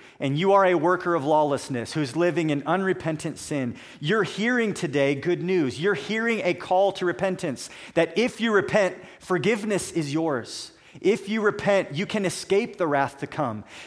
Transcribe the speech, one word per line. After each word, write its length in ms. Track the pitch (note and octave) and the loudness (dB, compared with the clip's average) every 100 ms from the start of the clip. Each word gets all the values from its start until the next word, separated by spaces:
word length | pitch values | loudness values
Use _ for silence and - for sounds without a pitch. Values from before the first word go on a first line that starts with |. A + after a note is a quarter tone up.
| - - | -18 -6
and 180 | C#3+ C#3+ | -2 2
you 140 | G3 | 6
are 140 | G3 F#3+ | 6 6
a 100 | F3 | 4
worker 380 | E3 F3+ F3+ | 4 2 2
of 100 | E3+ | 0
lawlessness 680 | C3+ D3+ D3 C3+ - B2+ A2+ | 2 2 4 0 -2 -6 -4
who's 220 | D#3 C#3 C#3+ | -4 -2 0
living 340 | F3 E3 D#3 | 0 2 0
in 140 | C#3+ C3+ | 0 0
unrepentant 720 | F3+ F#3+ F3+ D#3+ D#3 E3 - | 0 0 -2 -4 -4 -6 -8
sin, 400 | - D3 B2 - - - | -6 -4 -4 -6 -14 -8
you're 240 | D3 A3 | -2 0
hearing 500 | F#3+ - A3+ B3+ A3 | 0 -2 0 2 0
today 400 | D#3 E3+ C#3+ C#3 C#3 | -2 -2 2 2 2
good 260 | F3 E3+ | 0 -2
news. 380 | E3+ F#3 C3+ A2 | 0 0 0 0
You're 140 | F#3+ | 0
hearing 480 | G3+ - A3 A#3 A3 | 0 -2 -2 0 0
a 100 | F3 | 0
call 380 | F3 - F#3 G3 | -2 0 2 2
to 120 | F#3+ F3+ | 0 -2
repentance, 640 | F3 F#3+ F#3 E3+ B2 - - - | -2 -2 -2 -4 -6 -10 -16 -6
that 240 | - E3 F#3+ | 0 2 2
if 240 | B3 - | 0 0
you 100 | A3+ | 2
repent, 440 | G3+ - G#3+ F#3 F3 - - | 2 4 2 2 -2 -16 -14
forgiveness 720 | - F3+ D#3+ A3+ G#3+ F#3+ - | -4 0 2 0 0 -2 -2
is 220 | E3 D3 | -4 -2
yours. 580 | D#3 E3 B2+ G#2+ - - - - C#3+ | -2 0 -2 -4 -12 -14 -18 -20 -2
If 300 | F3+ A3 - | 2 2 0
you 120 | A3+ | 0
repent, 520 | G#3 - - G3 - | 0 0 2 2 2
you 120 | C#3+ G3+ | -4 -4
can 200 | A3 F#3 | -2 -2
escape 520 | - - G3 A#3 - | -2 0 0 0 -2
the 100 | E3+ | 0
wrath 320 | C#3+ C3+ - | 2 0 -4
to 80 | C3 | -10
come. 360 | - C3 G#2+ - - | -4 -4 -4 -10 -18